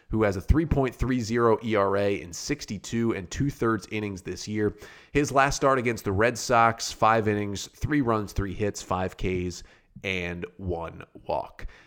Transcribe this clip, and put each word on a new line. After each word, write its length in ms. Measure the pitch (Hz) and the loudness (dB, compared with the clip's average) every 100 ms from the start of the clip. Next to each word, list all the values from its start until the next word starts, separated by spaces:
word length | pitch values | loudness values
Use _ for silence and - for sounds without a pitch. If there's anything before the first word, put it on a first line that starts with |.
| - | -4
who 120 | 110 | 2
has 140 | 107 95 | 2 2
a 60 | |
three 240 | - 147 165 | 2 4 4
point 280 | 143 131 | 2 2
three 260 | - 120 127 | 0 -2 0
zero 380 | 104 117 117 110 | 0 4 4 4
E 100 | 117 | 2
R 240 | 104 98 98 | 2 4 4
A 240 | 101 98 | 2 0
in 100 | 87 | -4
sixty-two 840 | 82 - 147 - 101 - 117 113 95 | -10 -6 -6 -6 -10 -4 0 0 -2
and 120 | 87 | -4
two-thirds 560 | - 139 - 117 110 - | -4 -2 0 0 0 -4
innings 320 | 107 104 95 | -6 -6 -6
this 260 | 95 90 - | -10 -10 -6
year. 280 | 107 104 - - - - | 0 0 -2 -16 -20 -4
His 200 | 143 143 | 0 2
last 240 | 135 139 - | 4 2 4
start 240 | 139 135 | 2 2
against 240 | 120 110 | 0 -2
the 80 | 107 | -2
Red 260 | 95 117 113 | 2 2 0
Sox, 540 | - 120 117 110 - | 2 4 4 2 -6
five 360 | - 110 113 107 | 2 4 4 2
innings, 380 | 104 101 98 - | 0 -2 -6 -10
three 360 | - - 147 | -8 -2 0
runs, 300 | 117 107 101 | 2 0 -2
three 220 | - 101 | -4 -4
hits, 260 | 90 104 - | -2 -4 -4
five 380 | - 92 92 - | -4 -2 -2 -4
Ks, 460 | 98 92 90 - - _ _ - | -2 -2 -4 -8 -14 _ _ -10
and 420 | 101 92 87 87 - - | -6 -4 -4 -6 -10 -8
one 460 | 95 82 82 90 - - - | -6 -6 -6 -12 -18 -14 -6
walk. 400 | 73 - - - - | -6 -6 -12 -14 -14